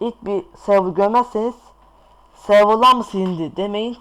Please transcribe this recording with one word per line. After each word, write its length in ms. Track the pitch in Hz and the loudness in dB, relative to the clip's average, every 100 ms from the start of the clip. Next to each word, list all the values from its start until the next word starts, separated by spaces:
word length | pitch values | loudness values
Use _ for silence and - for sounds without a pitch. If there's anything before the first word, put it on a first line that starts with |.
hiçbir 440 | 233 226 214 196 - _ | -10 -10 -8 -8 -8 _
server 340 | - 202 185 | 0 0 0
görmezseniz 640 | 170 202 240 240 214 226 240 _ _ _ _ _ _ _ | -2 0 0 -2 -4 -8 -10 _ _ _ _ _ _ _
serverlar 600 | _ - 208 208 220 240 | _ 2 4 4 4 4
mı 100 | 254 | 4
silindi 520 | 214 196 185 170 156 - | 0 -6 -4 -4 -8 -6
demeyin. 420 | 202 208 226 240 | -8 -6 -8 -12